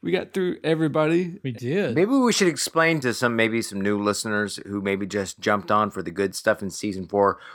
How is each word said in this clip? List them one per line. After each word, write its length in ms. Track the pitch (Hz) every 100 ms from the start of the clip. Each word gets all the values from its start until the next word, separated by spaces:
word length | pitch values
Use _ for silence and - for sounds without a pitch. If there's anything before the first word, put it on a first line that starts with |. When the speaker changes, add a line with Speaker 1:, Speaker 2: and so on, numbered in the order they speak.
Speaker 1:
We 100 | -
got 200 | 180 -
through 260 | - 185 -
everybody. 760 | 151 160 160 147 156 170 180 175
Speaker 2:
We 80 | 139
did. 460 | 113 120 170 180 120
Speaker 3:
Maybe 160 | 196
we 200 | 277 247
should 140 | - 190
explain 540 | 143 - 165 165 160
to 120 | 127
some, 220 | 110 123
maybe 260 | 117 113 117
some 200 | 107 101
new 200 | 98 104
listeners 600 | 104 101 110 107 104 -
who 160 | - 101
maybe 220 | 98 98
just 360 | 98 101 95 -
jumped 320 | - 104 90
on 180 | 107 107
for 100 | 98
the 120 | 92
good 240 | 85 98 90
stuff 260 | - 104
in 80 | 98
season 380 | - 107 95 87
four, 320 | 101 98 92 -